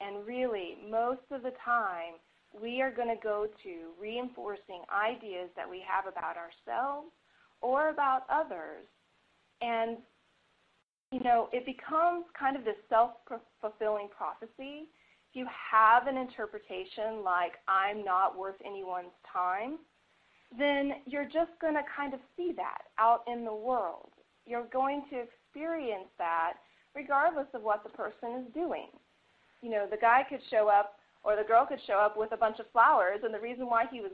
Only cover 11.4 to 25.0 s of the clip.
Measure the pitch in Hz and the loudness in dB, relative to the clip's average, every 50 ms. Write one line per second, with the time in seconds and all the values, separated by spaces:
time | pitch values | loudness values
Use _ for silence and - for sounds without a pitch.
11.4 | 226 - - 247 247 269 262 - - - 302 311 339 349 349 349 339 - - - | 4 2 -2 -4 -4 -6 -10 -10 -8 -2 2 2 4 4 2 0 -6 -10 -8 -2
12.4 | 285 269 269 285 233 220 208 208 - _ 240 220 233 247 247 - _ - 240 226 | -2 -2 -2 0 -2 -4 -4 -4 -2 _ 4 6 6 4 0 -8 _ -12 -12 -12
13.4 | - _ _ _ - 214 214 - 220 214 214 208 202 202 - - 196 151 - - | -12 _ _ _ -8 -8 -6 -2 -2 0 0 -2 -4 -8 -10 -8 -8 -8 -8 -10
14.4 | 233 226 _ - 269 277 294 302 320 311 _ _ _ _ _ _ _ _ - 254 | -14 -16 _ -14 -12 -12 -12 -14 -16 -18 _ _ _ _ _ _ _ _ -10 -10
15.4 | 254 247 - - - - 226 220 220 220 226 247 254 277 262 262 254 247 - - | -8 -8 -10 -10 -4 4 6 8 8 10 8 8 6 2 -2 -2 -4 -6 -6 -8
16.4 | 214 208 - 208 - - 196 185 190 185 - 233 214 220 220 214 202 185 180 175 | -8 -8 -8 -12 -12 -10 -10 -10 -10 -8 -6 -6 -4 -4 -4 -4 0 2 2 2
17.4 | 175 175 - - _ - 190 190 190 202 208 214 202 196 180 190 196 - 185 185 | 2 0 -2 -6 _ 2 2 2 2 2 -2 -4 -2 2 4 4 4 2 2 -2
18.4 | 190 196 190 - - 202 202 196 190 185 180 180 180 180 - _ - - - 185 | -8 -8 -8 -10 -12 -10 -10 -8 -8 -6 -6 -6 -8 -10 -16 _ -18 -6 -4 -2
19.4 | 180 180 185 196 220 262 311 320 - _ _ _ _ _ _ _ _ _ _ _ | 0 0 -2 -2 -4 -6 -8 -10 -14 _ _ _ _ _ _ _ _ _ _ _
20.4 | _ _ 247 226 285 285 285 277 277 277 269 - - 254 262 285 285 233 - 320 | _ _ -4 0 2 2 2 2 0 0 -2 -6 -8 -6 -6 -6 -6 -2 0 0
21.4 | 339 330 - - 330 320 302 294 285 - - 294 285 277 269 262 - _ _ - | 0 0 -2 -4 -2 0 0 0 -2 -4 -6 -6 -6 -6 -6 -10 -12 _ _ -4
22.4 | 349 349 - - 175 - - - - - _ - 220 233 233 226 - 240 240 240 | -4 -4 -4 -4 -6 -6 -8 -10 -14 -8 _ 4 6 6 6 4 2 -4 -6 -4
23.4 | 233 226 214 214 214 247 254 240 196 170 - - - - _ _ _ _ _ _ | -4 -6 -6 -4 -2 0 0 0 0 -2 -6 -8 -14 -20 _ _ _ _ _ _
24.4 | _ 233 240 240 233 226 - 262 269 277 285 285 | _ -8 -6 -6 -6 -2 0 0 0 0 0 -2